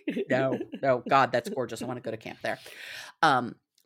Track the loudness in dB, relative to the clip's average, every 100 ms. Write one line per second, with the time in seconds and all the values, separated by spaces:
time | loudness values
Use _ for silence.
0 | -6 -4 0 2 2 0 -6 -2 2 2
1 | 4 4 4 2 -2 -6 -6 -6 -8 -8
2 | -8 -8 -10 -8 -6 -6 -10 -16 -14 -14
3 | -12 2 4 4 0 -8 _ _